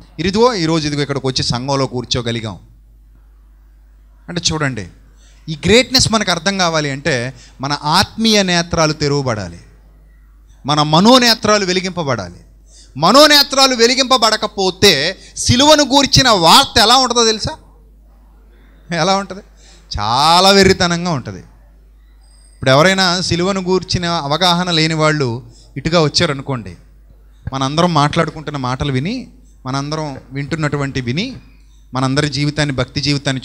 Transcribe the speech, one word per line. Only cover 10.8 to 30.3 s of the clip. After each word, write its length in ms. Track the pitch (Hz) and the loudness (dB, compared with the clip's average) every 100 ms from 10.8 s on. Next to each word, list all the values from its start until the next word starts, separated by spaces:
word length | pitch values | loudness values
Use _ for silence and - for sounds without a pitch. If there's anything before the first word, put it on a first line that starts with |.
మనోనేత్రాలు 840 | 151 156 202 254 240 226 214 214 190 | 2 4 6 6 4 0 0 0 0
వెలిగింపబడాలి. 760 | 185 185 175 147 120 90 87 - - - - - 131 | -2 -4 -6 -4 -4 -6 -14 -20 -20 -20 -20 -18 -2
మనోనేత్రాలు 800 | 160 254 302 294 269 269 269 254 | 4 6 6 4 2 0 0 2
వెలిగింపబడకపోతే 1400 | 233 262 262 254 226 214 214 - 185 175 202 147 151 190 - - | 2 2 0 2 2 0 -4 -4 -4 2 2 2 0 -6 -14 -8
సిలువను 460 | - 240 294 302 | 0 2 6 4
గూర్చిన 460 | 285 277 277 - 262 | 4 2 2 2 2
వార్త 500 | 208 165 220 277 - | 4 6 6 4 2
ఎలా 160 | 214 254 | 4 4
ఉంటుందో 300 | 254 233 226 | 2 0 0
తెలుసా? 320 | 214 247 311 - _ _ _ _ _ _ _ - - - - - 165 | -2 -6 -10 -16 _ _ _ _ _ _ _ -20 -20 -20 -20 -8 -2
ఎలా 200 | 190 196 | 0 0
ఉంటది? 240 | 196 190 - _ - - _ 120 | -2 -12 -18 _ -20 -20 _ -6
చాలా 500 | 104 123 151 175 190 | -2 2 4 6 6
వెర్రితనంగా 640 | 196 190 190 180 170 180 | 6 4 4 0 -2 -2
ఉంటది. 280 | 151 113 92 | -4 -6 -12
ఇప్పుడు 1300 | - - - _ _ _ _ _ _ _ _ - 131 | -16 -20 -20 _ _ _ _ _ _ _ _ -6 2
ఎవరైనా 520 | 135 170 190 185 180 | 4 4 2 0 -2
సిలువను 400 | 160 170 180 190 | -2 -2 -2 -2
గూర్చిన 440 | 180 185 180 190 170 | -2 -2 -2 -4 -4
అవగాహన 640 | 170 139 151 180 175 180 | -4 -2 0 2 2 0
లేని 220 | 165 160 | 0 0
వాళ్ళు 580 | 160 156 151 131 117 - - - - | 2 0 2 -2 -4 -10 -20 -16 -10
ఇటుగా 240 | 160 170 | -2 0
వచ్చారనుకోండి, 760 | 151 - 170 139 139 127 98 85 - - _ - - - - | 0 0 -2 -4 -6 -8 -10 -18 -20 -20 _ -20 -20 -18 -10
మనందరం 400 | 131 135 151 175 | -4 -2 0 2
మాట్లాడుకుంటున్న 640 | 160 147 151 160 151 151 147 | 2 2 0 -2 -6 -10 -6
మాటలు 340 | 127 127 147 | -6 -4 -4
విని, 380 | 127 151 254 - - - - 131 | -2 -4 -6 -12 -20 -20 -16 -8
మనందరం 540 | 135 143 156 156 135 - | -6 -6 -6 -8 -10 -12